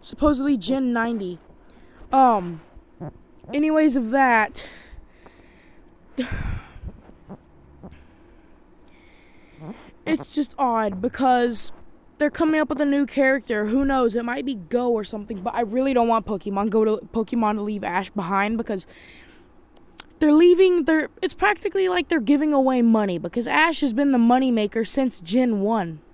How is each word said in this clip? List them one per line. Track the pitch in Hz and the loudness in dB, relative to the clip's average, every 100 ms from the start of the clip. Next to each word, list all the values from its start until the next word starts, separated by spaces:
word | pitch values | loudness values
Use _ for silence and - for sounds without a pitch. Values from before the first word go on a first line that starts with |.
Supposedly | - - 294 277 277 269 | -14 0 0 2 0 -2
Gen | 170 262 262 | -2 -2 0
ninety. | 240 226 233 190 175 - - - - - - - | -2 -2 -4 -8 -12 -18 -20 -20 -20 -20 -20 -2
Um, | 269 254 220 175 165 - - _ _ 156 - - - - | 4 6 4 -2 -10 -16 -20 _ _ -16 -16 -20 -20 -8
anyways, | 269 311 311 311 262 | -2 2 4 4 2
of | 226 | 0
that, | 262 262 233 214 - - - - - - - - _ - - - - - _ - - | 2 4 4 2 -4 -14 -20 -20 -20 -20 -20 -20 _ -20 -20 -20 -20 -20 _ -20 -10
<sighs> | 247 - - - - - - - - - - 196 _ - - - 190 - - - - - _ - _ _ - - - - _ - - - 156 214 - - - | -8 -6 -6 -8 -10 -16 -16 -16 -20 -20 -20 -20 _ -20 -20 -20 -20 -20 -20 -20 -20 -20 _ -20 _ _ -20 -20 -20 -20 _ -20 -20 -20 -18 -18 -20 -16 -6
it's | 320 - | -6 -4
just | - 294 - | -6 -6 -4
odd | 269 226 214 190 | -2 0 -2 -4
because | 202 - 262 247 240 220 - - - - - - | -6 0 2 2 2 -2 -4 -6 -18 -20 -20 -2
they're | 294 | -2
coming | - 320 311 | 0 0 2
up | 302 | 0
with | 277 | 0
a | 285 | 0
new | 277 285 | 0 0
character. | - 262 269 - 220 214 | 2 2 2 -2 -4 0
Who | 247 277 | 0 0
knows? | 269 240 220 | 2 0 0
It | 233 | -4
might | 254 269 | -6 -6
be | 233 | -8
Go | 165 240 247 | -4 -2 0
or | 226 | -2
something, | 202 220 202 202 | -4 -10 -10 -8
but | 196 208 | -6 -4
I | |
really | 233 233 269 | -2 0 2
don't | 254 233 | 2 2
want | 226 - | 2 0
Pokemon | 208 - 196 214 | -6 -4 -2 0
Go | 214 | 2
to, | 220 214 - | 2 0 -4
Pokemon | 233 220 233 214 214 | -4 -2 0 0 -2
to | |
leave | 208 208 | -4 -6
Ash | - 175 190 | -4 -4 -4
behind | 202 175 196 202 226 | -6 -2 -2 0 -2
because | 233 202 - - - - - - - - - - - - - - | -4 -6 -8 -20 -20 -20 -20 -20 -20 -20 -20 -20 -20 -20 -20 -2
they're | 302 | 4
leaving, | 302 349 349 381 359 | 6 6 6 4 4
they're, | 285 320 302 - | 2 0 0 -6
it's | 381 | -6
practically | - 392 415 403 392 370 | 0 -2 0 -4 -2 0
like | 359 - | -2 0
they're | 330 | -2
giving | 208 285 302 | 2 0 2
away | 285 262 262 | 2 2 2
money | 233 220 202 175 | 4 2 0 -4
because | 175 240 226 | -6 -6 -2
Ash | 269 320 311 | 2 2 2
has | 285 | -2
been | 226 285 | 0 2
the | 262 | 4
moneymaker | 233 254 262 233 208 226 226 | 4 4 2 0 -2 -2 -4
since | - 262 - | -2 -2 -4
Gen | 165 226 254 214 | -4 0 0 0
one. | 196 226 170 156 - | 0 -2 -4 -10 -18